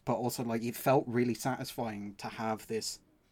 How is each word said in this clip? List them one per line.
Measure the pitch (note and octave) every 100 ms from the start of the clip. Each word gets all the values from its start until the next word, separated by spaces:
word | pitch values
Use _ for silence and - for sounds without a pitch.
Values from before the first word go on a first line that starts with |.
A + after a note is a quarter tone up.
| -
but |
also, | A2+ A#2+ -
like, | A#2 A2+
it | A#2 A2+
felt | C3+ C3+ B2+
really | A#2 B2
satisfying | A2 C3+ B2 C3 - A#2 G#2 G2+ G2
to | A#2
have | A2+ A2+ G#2+ -
this, | A2 - - _ _ _